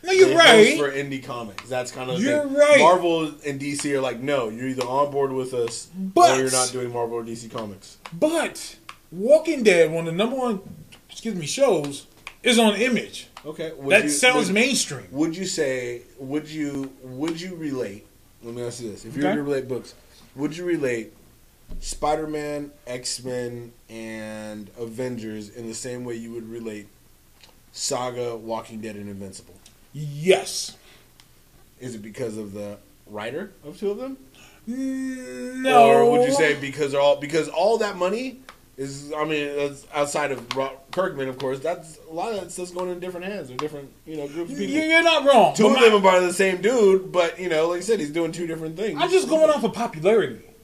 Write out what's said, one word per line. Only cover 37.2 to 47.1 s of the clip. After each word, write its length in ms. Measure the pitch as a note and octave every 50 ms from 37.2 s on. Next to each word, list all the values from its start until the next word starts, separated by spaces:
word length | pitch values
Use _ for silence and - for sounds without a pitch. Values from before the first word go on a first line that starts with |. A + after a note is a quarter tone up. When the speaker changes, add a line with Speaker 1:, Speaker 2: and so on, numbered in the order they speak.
| D3 C#3+ D#3 D#3+ D3+ D3+
Speaker 2:
all 280 | - D#3+ F3+ G#3+ A3+ A3
that 180 | A3 G#3 F#3+
money 420 | F3+ F3+ F#3 G#3 A3+ B3+ C4 - - - - - _ _ _ _
is, 340 | - C3+ C#3 C#3 C#3 C#3+ D3 D#3
I 100 | D3+ D3+
mean, 300 | D#3 D#3 D3 D3 C#3+ C#3+
that's 300 | C#3+ C#3+ C#3+ C#3 - - - -
outside 380 | D3 D3 C#3+ - D#3+ D3 C#3
of 240 | C3+ B2 A#2 A#2+ -
Ro-, 220 | C3+ C3+ C#3 C3 - - -
Kirkman, 360 | - F3+ F#3+ F#3 D#3 C#3 C3+
of 100 | C3 C3
course, 220 | C3 C#3 C3 C3+ C#3
that's, 400 | C3+ D#3+ F3+ F3+ - - - - - D#3+
a 40 | D#3+
lot 180 | E3 F#3+ A3+ A3
of 60 | G3
that 100 | F3 E3+
stuff's 200 | - F#3 F3+ F3+
going 180 | F3 F3 F3+ F3+
in 100 | F3+ F3
different 260 | F3+ F3+ F3+ F3 F3+
hands 260 | F#3+ G#3 G3 D3 B2+
or 40 | B2
different, 360 | B2+ D3+ D3+ D3+ C#3+ C#3 C3+ - _ _
you 100 | D3+ D#3+
know, 100 | D3+ C#3+
groups 240 | C#3+ D3 E3 E3+ -
of 60 | C4+
people. 160 | - G3+ F#3+ C#4
Speaker 1:
You're 280 | D#4 D#4 D#4 D#4+ E4 E4
not 220 | E4+ D#4+ D4+ C4+
wrong, 280 | C#4 C#4 A#3 - - -
Speaker 2:
Two 80 | - A3
Speaker 1:
but 60 | -
Speaker 2:
of 40 | -
Speaker 1:
my 60 | B3 A#3+ A3
Speaker 2:
them 40 | G#3+
are 40 | G3+
by 180 | F#3+ F#3+ F#3 F3+
the 140 | F3+ F3+ F3+
same 280 | - F#3+ F#3+ F3+ F3+
dude, 500 | F#3 G#3+ C4 B3 G#3+ G3 F#3+ F#3+ F#3 D#3+